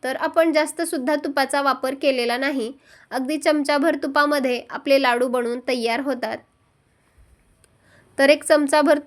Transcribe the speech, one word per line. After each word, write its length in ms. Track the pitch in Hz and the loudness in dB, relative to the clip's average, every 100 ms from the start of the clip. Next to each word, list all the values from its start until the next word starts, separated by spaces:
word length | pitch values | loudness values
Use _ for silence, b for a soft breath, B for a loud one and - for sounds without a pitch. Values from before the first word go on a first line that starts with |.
तर 120 | 254 262 | -6 -4
आपण 360 | 311 330 330 | -2 2 2
जास्तसुद्धा 640 | 302 302 - 330 320 254 302 | 2 0 -4 -4 -4 -2 -2
तुपाचा 460 | 302 277 269 277 | -2 -2 0 0
वापर 340 | 277 262 262 277 | 0 -2 -4 -2
केलेला 360 | 294 262 240 240 | 0 0 -2 -2
नाही, 340 | 269 269 269 277 b b b | -2 -4 -6 -10 b b b
अगदी 260 | 240 262 302 | -8 -4 -2
चमचाभर 580 | 311 302 285 294 320 285 | 0 0 2 2 2 0
तुपामध्ये 680 | 294 277 294 294 262 247 - | -2 0 2 0 -2 -4 -6
आपले 320 | - - 269 | -10 2 2
लाडू 260 | 269 240 254 | 4 2 0
बनवून 320 | 247 240 240 - | 0 -2 -6 -4
तयार 320 | 247 226 233 | -2 -2 -2
होतात. 380 | 277 247 220 226 _ _ _ _ _ _ _ _ _ _ _ _ _ _ b b b - | -4 -4 -6 -8 _ _ _ _ _ _ _ _ _ _ _ _ _ _ b b b 0
तर 120 | 269 | 4
एक 140 | 294 | 4
चमचाभर 560 | - 302 285 302 302 294 | 4 2 4 2 4 2